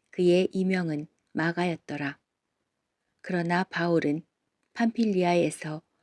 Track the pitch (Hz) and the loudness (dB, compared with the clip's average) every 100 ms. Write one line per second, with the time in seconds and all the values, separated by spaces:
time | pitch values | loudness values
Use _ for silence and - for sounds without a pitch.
0 | _ - 180 175 185 190 185 185 170 151 | _ 0 4 4 2 0 0 0 -2 -4
1 | 156 _ _ 160 160 170 175 160 - 147 | -8 _ _ -4 -2 -2 -2 -4 -8 -8
2 | 143 147 _ _ _ _ _ _ _ _ | -8 -10 _ _ _ _ _ _ _ _
3 | _ _ - 180 170 175 185 - 170 165 | _ _ -6 -4 0 0 -2 -2 2 2
4 | 156 151 - _ _ _ _ - 233 233 | 2 -2 -6 _ _ _ _ -2 -2 0
5 | 220 185 175 175 156 - 156 156 - _ | 0 2 2 2 2 -2 -10 -10 -14 _